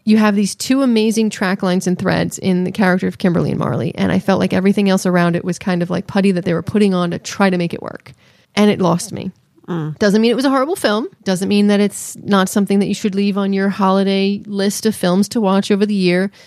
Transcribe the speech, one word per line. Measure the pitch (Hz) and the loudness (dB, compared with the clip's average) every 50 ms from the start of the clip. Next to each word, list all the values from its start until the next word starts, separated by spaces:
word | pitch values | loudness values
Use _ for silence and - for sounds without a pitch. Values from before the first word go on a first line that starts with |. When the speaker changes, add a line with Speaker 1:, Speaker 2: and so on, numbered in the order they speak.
| _ | _
Speaker 1:
You | 220 214 220 | 2 4 4
have | 214 208 202 | 4 4 2
these | 208 202 190 - | 2 0 -2 -4
two | - - - 262 269 | -4 -2 0 0 2
amazing | 269 247 226 220 214 226 208 220 220 208 | 2 2 2 2 2 2 2 0 0 -2
track | - - 202 180 196 196 202 | -2 -2 -2 -2 -2 -2 0
lines | 180 180 185 - 180 | 0 0 0 0 0
and | 180 - | -2 0
threads | 196 180 180 165 170 170 - - | 0 0 0 0 -2 -4 -6 -4
in | - 190 180 180 | -2 0 0 0
the | 180 185 | -2 -2
character | 190 - 185 185 180 185 185 185 | -2 0 2 2 2 2 0 -4
of | - - | -4 -2
Kimberly | - 175 165 175 156 135 | 0 0 2 2 0 0
and | 170 - | -2 -2
Marley, | 156 135 120 - 120 - - | -2 -2 -2 -2 -4 -4 -4
and | - 196 185 | -2 -2 0
I | - 190 | 0 0
felt | - 196 190 180 | 0 0 0 0
like | 185 185 | 0 0
everything | 185 185 185 202 196 208 202 196 | 0 0 2 2 2 2 2 2
else | 190 190 - | 2 0 0
around | 185 180 175 175 175 170 | 0 2 2 2 2 0
it | - - | -2 -4
was | 170 175 - | -6 -8 -6
kind | - 190 180 175 | -4 -4 -2 -2
of | 175 180 | -2 -2
like | 175 208 - | -4 -6 -6
putty | - - 202 190 202 | -4 -2 0 2 2
that | 180 175 - | 0 0 -2
they | 180 165 | -2 -2
were | 170 | -2
putting | 170 - - 208 208 196 185 | -2 -2 0 2 2 2 2
on | 180 175 175 | 0 -2 -2
to | 165 165 | -4 -6
try | - - - - 196 190 | -8 -8 -2 0 0 2
to | 190 175 | 2 0
make | 170 165 - | -2 -4 -6
it | - | -8
work. | - - - - - - - _ _ _ _ _ _ _ _ | -10 -12 -14 -16 -18 -20 -20 _ _ _ _ _ _ _ _
And | 202 208 208 | 2 4 4
it | - - | 4 2
lost | 185 170 175 175 - - | 2 0 0 0 -4 -8
me. | - - - 190 - _ _ _ _ _ _ | -10 -10 -10 -10 -12 _ _ _ _ _ _
Speaker 2:
Mm. | - 175 165 151 156 147 - | -8 -6 -6 -6 -6 -4 0
Speaker 1:
Doesn't | 214 202 190 220 | 2 2 4 4
mean | 226 240 | 4 2
it | 226 | 2
was | 247 262 | 2 0
a | 277 | 2
horrible | 269 269 262 311 370 | 2 0 0 -2 -2
film. | - - 220 208 220 294 403 - _ - | -2 0 0 0 0 -2 -6 -10 _ -4
Doesn't | 196 185 175 196 190 | -4 -2 -2 0 0
mean | 208 202 208 | 2 2 4
that | 202 202 202 | 4 4 2
it's | 208 202 - - - - - - | 2 0 -2 -6 -14 -14 -16 -10
not | - 202 202 190 190 190 | -2 0 2 2 2 2
something | - 208 196 190 196 202 | 0 0 0 2 2 0
that | 190 | 0
you | 180 202 | 0 -2
should | - - 208 185 | -4 -4 -4 -2
leave | 202 202 208 190 | -2 -2 0 0
on | 202 196 196 | -2 -2 -2
your | 196 196 196 196 | -2 0 -2 -2
holiday | 185 196 196 190 190 196 196 196 196 196 196 196 202 202 - | 0 0 0 2 2 2 2 0 0 0 0 0 -2 -4 -6
list | 208 202 196 190 214 - - - | -8 -4 -2 -2 -2 -2 -2 -2
of | 220 - | -4 -2
films | - - 175 180 196 202 - | 0 0 0 2 2 0 0
to | - 240 | 0 0
watch | 208 190 196 196 196 - | 0 2 2 0 0 0
over | 208 196 208 | 0 0 0
the | 208 | 0
year. | 208 190 180 175 175 180 190 202 - - - | 0 0 2 2 2 2 0 -2 -6 -12 -20